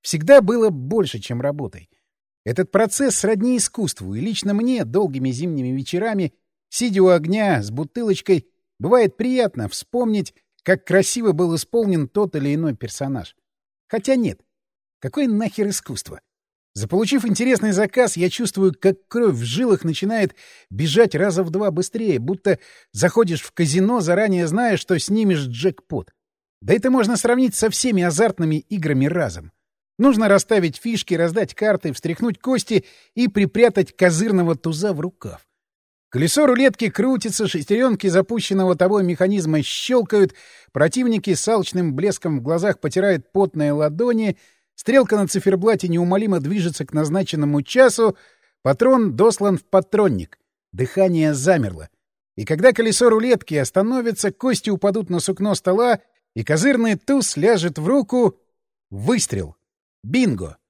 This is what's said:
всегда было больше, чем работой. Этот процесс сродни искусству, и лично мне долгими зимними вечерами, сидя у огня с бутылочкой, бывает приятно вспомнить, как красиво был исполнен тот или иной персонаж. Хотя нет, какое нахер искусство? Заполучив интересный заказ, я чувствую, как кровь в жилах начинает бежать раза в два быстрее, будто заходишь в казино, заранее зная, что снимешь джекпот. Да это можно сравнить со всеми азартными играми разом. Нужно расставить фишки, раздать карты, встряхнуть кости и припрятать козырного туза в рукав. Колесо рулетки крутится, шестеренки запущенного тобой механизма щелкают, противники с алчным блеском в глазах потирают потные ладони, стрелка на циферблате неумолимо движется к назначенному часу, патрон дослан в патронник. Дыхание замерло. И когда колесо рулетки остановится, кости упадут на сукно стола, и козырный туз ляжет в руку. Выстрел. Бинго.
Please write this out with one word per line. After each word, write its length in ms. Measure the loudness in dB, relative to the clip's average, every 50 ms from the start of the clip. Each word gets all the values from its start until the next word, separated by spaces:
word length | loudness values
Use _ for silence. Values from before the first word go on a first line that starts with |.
всегда 400 | -6 -6 -6 -4 6 8 8 8
было 280 | 8 6 2 2 2 0
больше, 500 | 0 -4 -6 -4 -2 -2 -2 -2 -6 -12
чем 200 | -10 -8 -8 -4
работой. 500 | -4 -6 -6 -6 -10 -10 -12 -16 -20 _ _ _ _ _ _ _ _ _ _ _ _
Этот 280 | -6 -4 -4 -4 0
процесс 440 | 0 0 0 0 -2 -2 -2 -2 -2
сродни 400 | -2 0 -2 0 0 0 0 0
искусству, 580 | -2 -2 -4 -4 -6 -6 -6 -6 -8 -10 -8 -8
и 60 | -6
лично 340 | -6 -6 -6 -4 -4 -2 -2
мне 300 | -2 -2 -2 -2 -4 -4
долгими 480 | -2 0 0 0 0 -2 -4 -4 -4
зимними 380 | -4 -4 -6 -4 -4 -4 -4 -4
вечерами, 640 | -6 -6 -6 -6 -6 -4 -4 -2 -2 -2 -4 -4 _ _ _ _ _ _ _
сидя 340 | _ -8 -4 -4 -2 2 4
у 60 | 6
огня 560 | 6 6 4 2 0 -2 0 2 2 0 0 -2
с 80 | -4
бутылочкой, 760 | -6 -8 -8 -8 _ -6 -2 -2 -2 -2 2 0 0 0 0 _ _ _ _ _ _ _
бывает 360 | 0 2 4 4 4 2 0
приятно 540 | -2 -2 0 0 0 0 0 -2 -6 -8 -8
вспомнить, 680 | -8 -12 -12 _ -4 -2 0 0 0 -2 -2 -6 _ _ _ _ _ _ _
как 220 | 0 0 0 _
красиво 460 | 2 2 2 2 2 -4 -2 0 0
был 240 | 0 2 0 0 0
исполнен 540 | -4 -4 _ -2 0 0 2 0 0 -2 -2
тот 260 | _ -2 -2 -2 -2
или 180 | -4 -2 -2 -2
иной 220 | -2 -2 -4 -4
персонаж. 640 | -6 -10 -12 -8 -8 -6 -6 -6 -8 -10 -14 _ _ _ _ _ _ _ _ _ _ _
Хотя 300 | _ -6 -4 0 0 0
нет, 240 | 0 0 -2 -4 _ _ _ _ _ _ _ _ _ _ _ _ _
какое 300 | -12 -8 -4 -2 -2 0
нахер 400 | 0 -2 -2 -4 -4 -4 -4 -4
искусство? 500 | -4 -6 _ -10 -12 -12 -12 -14 -18 -20 _ _ _ _ _ _ _ _ _ _ _
Заполучив 520 | -10 -6 -2 0 0 0 0 0 0 0
интересный 460 | 0 -2 0 2 2 2 2 2 0
заказ, 460 | 0 0 0 0 2 0 0 0 0
я 120 | -2 -2 -2
чувствую, 460 | -2 -4 -6 -6 -2 0 0 0 0
как 300 | _ 0 0 0 _ _
кровь 280 | _ -2 0 0 2 0
в 80 | 0 -4
жилах 420 | -4 -2 -2 2 0 0 0 0
начинает 500 | -4 -4 -2 -4 -2 0 -2 -2 -2 -4 _ -20 -20 -20 -20 _ _
бежать 460 | -6 -4 -2 2 4 4 4 4 2
раза 280 | 0 -2 0 0 -2 -4
в 60 | -2
два 220 | -4 -2 -2 -2
быстрее, 480 | -2 -2 -6 -4 -6 -4 -2 -2 -2 -2
будто 400 | -2 -4 -6 -2 _ -2 -2 -2 -4 -20 -20 -20 _ _
заходишь 500 | -2 0 0 2 4 2 2 2 0 -6
в 120 | -8 -10 _
казино, 480 | -2 -2 0 2 0 0 2 0 -2
заранее 460 | 0 0 0 0 2 0 0 0 0
зная, 280 | 0 0 0 0 0 0
что 240 | -2 -2 -2 -2 -2
снимешь 460 | 0 -2 0 0 2 2 0 0 -2
джекпот. 680 | -6 -8 -2 -2 -2 -2 -4 _ _ -8 -8 -8 _ _ _ _ _ _ _ _ _ _ _
Да 140 | 0 0 0
это 180 | 2 2 2
можно 240 | 2 2 2 2 0
сравнить 400 | 0 0 0 2 2 0 0 0
со 140 | -2 -2 -2
всеми 340 | -2 -2 -2 0 0 2 0
азартными 520 | 0 2 2 0 0 0 -2 -2 -2 -2
играми 500 | -2 -4 _ -6 -4 -2 0 0 2 2
разом. 480 | 0 0 -2 -4 -4 -6 -10 -16 -18 _ _ _ _ _ _ _ _ _ 2
Нужно 280 | 2 4 4 4 4
расставить 500 | 4 4 4 4 2 0 2 2 0 -4
фишки, 360 | -6 -6 -4 -4 -4 -4 -4 -2
раздать 400 | 0 0 0 0 -2 -4 -4 -4
карты, 400 | -2 0 0 0 0 -2 -6 -8
встряхнуть 460 | -4 -6 -6 -4 -2 -4 -4 -4 _
кости 440 | -4 -2 -2 -2 -2 0 -2 -2 -2 -2 -20 _ _ _ _
и 140 | -2 -2
припрятать 680 | 0 2 0 0 0 _ 4 4 4 4 0 -2 -2 _
козырного 600 | 2 2 2 4 2 0 0 2 2 2 0 -2
туза 360 | -2 -4 -6 -4 -2 -4 -4
в 80 | -4 -4
рукав. 480 | -6 -8 _ _ -16 -16 -16 -16 _ _ _ _ _ _ _ _ _ _ _ _ _ _
Колесо 380 | -2 -2 0 2 2 4 4
рулетки 420 | 4 4 4 4 2 2 2 -4 -4
крутится, 580 | -2 0 0 0 0 -2 -4 -6 -4 -4 -4
шестеренки 600 | -4 -4 -6 -2 -2 0 2 2 0 0 0 -2
запущенного 680 | 2 2 2 0 0 -4 -6 -4 -2 0 0 2 0 2
тобой 280 | 2 2 2 2 2 0
механизма 580 | 0 0 0 0 0 0 0 0 0 0 0
щелкают, 720 | -2 -4 -6 -8 -4 0 0 0 0 2 2 2 2 2 0 -14 -20 -20 -20 -20 _ _
противники 640 | _ 0 0 0 2 0 0 0 0 -2 0 -2 -2
с 120 | -2 0
алчным 460 | 0 0 0 -2 -2 -2 -2 -2 -2 -2
блеском 460 | -2 -2 -2 -2 -2 -4 -4 -4 -4
в 20 |
глазах 380 | -2 -2 -2 0 0 -2 -2 _
потирают 520 | -6 -4 -2 0 0 2 0 -2 -4 _
потные 400 | _ -2 -2 0 -2 -2 -2 -2
ладони, 680 | 0 0 -2 -2 -2 -2 -2 0 0 0 0 -2 -4 _ _ _ _ _ _ _ _
стрелка 400 | -8 -2 4 4 4 4 4 2
на 120 | 0 0
циферблате 600 | 0 -2 0 0 0 0 2 2 0 0 0 -2
неумолимо 520 | -2 0 0 0 0 0 0 0 0 0 -2
движется 480 | -2 -2 -2 -2 -2 -4 -4 -6 -10
к 60 | -4 -2
назначенному 680 | -2 -2 0 -2 -2 -2 -2 -4 -2 -2 0 0 -2
часу, 560 | -4 0 4 4 4 4 4 2 0 0 0 _ _ _ _ _ _ _ _ _ _
патрон 520 | -2 0 2 4 4 4 4 2 0 2
дослан 420 | 4 4 4 4 2 0 0 0
в 80 | -2 _
патронник. 720 | _ 2 2 2 _ 0 2 2 2 2 -2 -6 -10 -16 _ _ _ _ _ _ _
Дыхание 640 | -6 -6 -6 -4 0 0 0 2 2 2 2 0 0
замерло. 540 | 0 2 2 2 2 0 -4 -6 -12 -18 -20 _ _ _ _ _ _ _ _ _
И 100 | -12 -4
когда 280 | -4 -2 4 4 4 4
колесо 360 | 4 0 0 2 4 4 4
рулетки 440 | 4 4 2 2 0 0 0 -4 -2
остановится, 800 | -2 -2 0 _ 0 0 0 -2 -2 -2 -4 -4 -2 -4 -6
кости 400 | -4 _ -2 -2 -2 -2 -2 -4
упадут 400 | -4 0 0 -2 -2 -2 -4 -4
на 80 | -4 -4
сукно 340 | -4 -4 -4 -4 -2 -2 -2
стола, 460 | -2 _ 0 0 2 2 2 0 -2 _ _ _ _ _ _ _
и 80 | -8 -2
козырный 520 | -2 -2 2 2 2 2 2 2 0 -2
туз 420 | -2 _ 0 0 0 0 -2 -4
ляжет 400 | 0 2 2 2 2 0 -4 -6
в 100 | -4 -2
руку. 520 | 0 0 0 0 0 0 2 2 0 0 _ _ _ _ _ _ _ _ _ _ _
Выстрел. 680 | -12 -6 -2 0 0 0 -2 -4 -6 -6 -8 -8 -14 _ _ _ _ _ _ _ _ _ -10
Бинго. 520 | -2 0 0 2 0 0 -4 -6 -10 -12 _ _